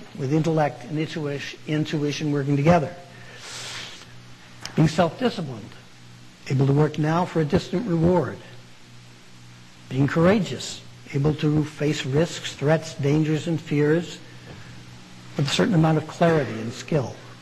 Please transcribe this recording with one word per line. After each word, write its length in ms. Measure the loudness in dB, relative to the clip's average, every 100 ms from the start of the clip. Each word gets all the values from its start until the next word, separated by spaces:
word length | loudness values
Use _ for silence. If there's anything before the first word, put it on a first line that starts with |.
| -14 -8
with 160 | 0
intellect 500 | 2 2 2 0 -2 -6
and 120 | -6
intuition, 600 | -4 -6 -6 -6 -10 -12 -4
intuition 640 | -2 0 0 -2 -2 -2
working 260 | 0 2 4
together. 380 | 6 6 4 -6 -16 -18 -18 -18 -14 -14 -12 -12 -12 -16 -18 -20 -20 -20 -20 -16 -4
Being 140 | 2 4
self-disciplined, 840 | 4 2 2 -2 -2 -6 -10 -14 -18 -20 -20 -20 -20 -20 -18 -4
able 160 | 2 4
to 60 |
work 260 | 4 4 2
now 280 | 0 2 0
for 160 | 0
a 40 | 2
distant 400 | 0 0 -2 0
reward. 520 | 2 4 4 2 -6 -14 -18 -20 -20 -20 -20 -20 -20 -20 -20 -20 -20 -20 -20 -6
Being 180 | 0 2
courageous, 720 | 6 6 6 2 -4 -8 -12 -14 -18 -6
able 200 | 0 0 2
to 300 | 2 2 0
face 400 | -2 -2 -2 0
risks, 480 | 0 0 -2 -10
threats, 400 | -2 2 2 0
dangers, 540 | -4 2 2 2 0 -2
and 120 | -4
fears 580 | 0 2 4 2 0 -10 -16 -18 -18 -18 -16 -18 -18 -20 -20 -20 -10 -4
with 120 | 0
a 40 |
certain 220 | 2 4
amount 240 | 4 4 2
of 100 | 0
clarity 460 | 2 4 4 0
and 180 | -4 -8
skill. 460 | -10 -2 -2 -2 -8 -16 -18